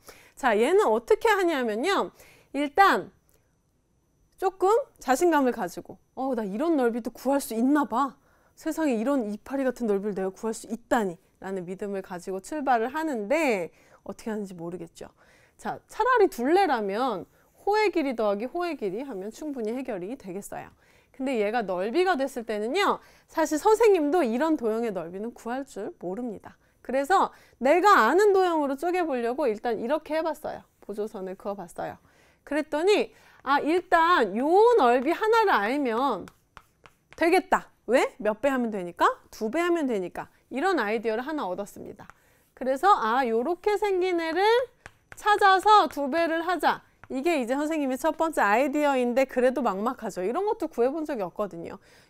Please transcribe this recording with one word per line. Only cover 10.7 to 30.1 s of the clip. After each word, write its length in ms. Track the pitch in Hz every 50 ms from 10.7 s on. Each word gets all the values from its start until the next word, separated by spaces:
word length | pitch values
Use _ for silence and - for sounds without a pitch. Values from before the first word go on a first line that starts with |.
| 226 - - - 294 240 208 185 165 - _ _ _ _
라는 260 | - 190 196 190 175
믿음을 360 | 170 190 185 220 202 202 190
가지고 380 | 190 - 190 175 - 202 185 190
출발을 480 | - - 311 302 262 285 247 226 220 254 269
하는데 800 | 311 320 320 277 220 202 196 277 330 320 269 220 190 165 160 _ _ _ _ _ _ -
어떻게 260 | - 202 - - 233
하는지 240 | 214 214 202 190 190
모르겠죠. 540 | 170 165 170 175 175 165 165 _ - - - _ _ _ _ _ _ _ _ _
자, 220 | - - - 147 - -
차라리 400 | _ - - 440 494 508 480 392
둘레라면 1000 | - - - 233 269 339 392 403 311 262 226 214 196 190 220 262 262 214 175 - - _ _ _ _ _ _ -
호의 260 | 392 415 427 427 403
길이 240 | - 339 277 277 240
더하기 300 | 240 220 208 202 202 233
호의 320 | 254 - 349 349 349 302
길이 240 | 262 220 196 175 226
하면 300 | 285 277 226 185 185 214
충분히 420 | 220 - 311 302 277 262 220 208 233
해결이 440 | 262 262 262 226 180 175 196 262
되겠어요. 520 | - - 190 175 202 202 - - 147 139 - - _ _ _ _ _ _ _
근데 280 | _ - 262 277 269 226
얘가 220 | 202 208 220 247 220
넓이가 520 | 185 185 175 190 226 233 339 370 381 359
됐을 280 | 262 269 269 - 254 220
때는요, 560 | - 220 208 208 233 285 392 403 294 208 - - - - _ _
사실 300 | _ - 330 320 - 311
선생님도 680 | 294 - 415 440 427 466 427 392 339 294 294 294 359 302
이런 320 | 226 220 247 302 330 311
도형의 380 | - 240 214 214 226 240 226 185
넓이는 400 | 185 156 165 180 190 214 233 226
구할 320 | - - 226 240 262 277
줄 280 | - - 208 208 320 349 _
모릅니다. 580 | - - 185 226 247 240 196 - - - - _ _ _ _ _
그래서 520 | - - 240 269 277 269 - 370 269 - - - _ _ _
내가 500 | - 233 269 320 359 330 415 392 285 220
아는 260 | 226 294 370 427 415 381
도형으로 440 | 381 370 359 330 311 294 262 277
쪼개보려고 720 | 269 320 359 339 370 349 320 269 247 233 226 254 294 311
일단 320 | 240 214 214 - 247 226 180
이렇게 360 | 208 233 294 311 302 -